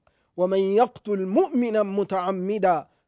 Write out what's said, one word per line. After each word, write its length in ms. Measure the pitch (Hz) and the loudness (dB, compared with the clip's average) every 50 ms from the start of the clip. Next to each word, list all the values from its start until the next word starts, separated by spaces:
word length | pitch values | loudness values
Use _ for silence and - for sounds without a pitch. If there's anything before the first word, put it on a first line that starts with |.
| _ _ _ _ _ _ _ | _ _ _ _ _ _ _
ومن 220 | 175 180 185 190 196 | -2 0 2 2 2
يقتل 680 | 196 190 196 220 247 240 - - - 208 202 190 190 | 2 4 4 4 2 2 0 -6 -6 -4 -4 -4 -2
مؤمنا 560 | 185 202 330 381 294 294 240 247 226 214 214 | 0 2 2 2 2 2 -2 0 0 0 0
متعمدا 1040 | 208 196 196 202 190 - 190 185 180 185 190 185 185 196 214 208 185 185 170 147 - _ _ _ _ | 0 0 -2 -4 -2 -2 -2 -4 -2 -2 -4 -4 -4 -4 -4 -2 0 0 -2 -2 -4 _ _ _ _